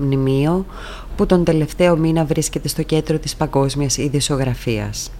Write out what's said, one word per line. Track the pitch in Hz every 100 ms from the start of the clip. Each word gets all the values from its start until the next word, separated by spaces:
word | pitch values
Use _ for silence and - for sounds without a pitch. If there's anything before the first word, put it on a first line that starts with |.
μνημείο, | 139 135 135 135 147 175 190 - - - - -
που | 202
τον | 185
τελευταίο | 170 160 147 - 180 170
μήνα | 160 165 151
βρίσκεται | 160 151 - 147
στο | -
κέντρο | 160 156 151 156
της | 143 -
παγκόσμιας | 156 143 139 135 143 131
ειδησιογραφίας. | 143 139 131 139 131 120 - 110 104 104 -